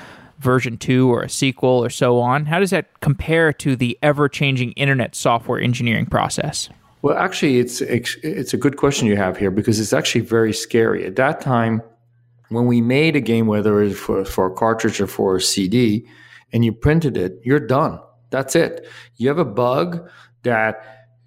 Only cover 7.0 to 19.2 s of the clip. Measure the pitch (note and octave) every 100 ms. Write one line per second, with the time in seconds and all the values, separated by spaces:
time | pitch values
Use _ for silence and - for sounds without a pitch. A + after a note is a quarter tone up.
7 | C#3+ E3 F#3 F#3 D#3 B2+ A#2+ - - A#2
8 | - - D#3 D#3 C3+ A#2+ C#3+ C3+ C#3 C#3+
9 | A#2+ G2+ F#2+ F#2 G2+ F#2+ G#2+ G#2+ G#2+ C3
10 | - B2 G#2 A2+ A2+ G#2+ - A#2 A2+ F#2+
11 | F2+ F#2+ C3 D#3+ - B2 A2+ A2+ - _
12 | _ _ _ _ - A2+ A#2+ A#2+ A#2 C3
13 | D#3+ D#3 A2 A2+ A2 G#2 G#2 G#2 G#2 F#2+
14 | - G2 F#2+ - F#2+ F#2 A2+ A2+ A2 G2+
15 | G2 - G2+ F#2 - - F#2 A#2+ B2 G#2+
16 | - - - - _ A#2 A#2 A2 D3 D#3+
17 | D#3+ A2 F2+ F#2 B2 D3 D3 C3 D3+ E2+
18 | - _ _ B2+ C3+ E3+ E3 - - -
19 | - -